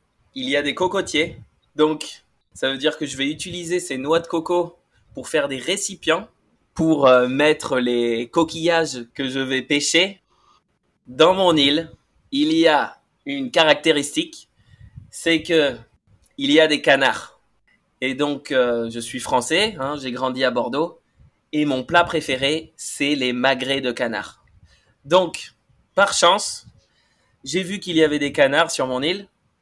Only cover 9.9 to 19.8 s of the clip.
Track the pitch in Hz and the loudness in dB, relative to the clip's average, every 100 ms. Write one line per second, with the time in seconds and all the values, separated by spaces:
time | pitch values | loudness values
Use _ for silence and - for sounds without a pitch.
9.9 | 160 190 202 _ _ _ _ _ _ _ | 2 0 -4 _ _ _ _ _ _ _
10.9 | _ - 127 156 185 185 156 139 147 165 | _ -8 4 4 6 4 4 2 0 -4
11.9 | - _ _ _ 139 151 160 160 147 113 | -12 _ _ _ -2 2 4 4 4 0
12.9 | - _ _ - 139 131 175 160 147 165 | -6 _ _ -10 -8 -2 2 4 4 2
13.9 | 147 139 - 165 - - _ _ - - | 0 0 -4 -6 -10 -20 _ _ -20 -20
14.9 | - - - 170 165 - 165 143 120 - | -20 -20 -6 -2 0 2 2 2 -2 -12
15.9 | _ _ _ _ - 139 151 156 147 - | _ _ _ _ -6 2 4 6 4 4
16.9 | 139 135 110 - - _ _ _ _ _ | 4 4 0 -8 -20 _ _ _ _ _
17.9 | _ 131 131 147 139 - 135 123 117 117 | _ -6 -2 -2 -4 -2 0 2 0 -4
18.9 | 117 117 131 - 127 120 160 214 185 | -8 -10 -10 -2 -2 2 0 0 -2